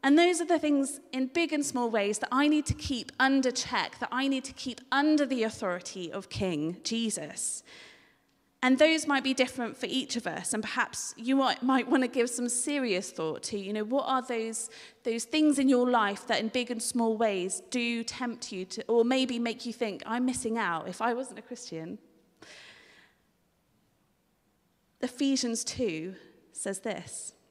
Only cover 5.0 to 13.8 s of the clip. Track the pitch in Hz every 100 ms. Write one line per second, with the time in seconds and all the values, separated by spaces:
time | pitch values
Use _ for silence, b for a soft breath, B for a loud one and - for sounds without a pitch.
5 | 302 311 277 254 220 220 202 180 180 190
6 | 170 196 190 - 190 156 156 175 - 226
7 | 226 202 151 - - - - B B B
8 | B B B _ _ _ 254 262 302 320
9 | 311 277 269 262 254 262 233 - 180 262
10 | - 233 175 160 170 220 214 262 226 -
11 | - - 233 269 262 - 247 262 208 269
12 | 247 226 240 240 247 226 - 285 254 185
13 | 196 - 160 - - 202 190 214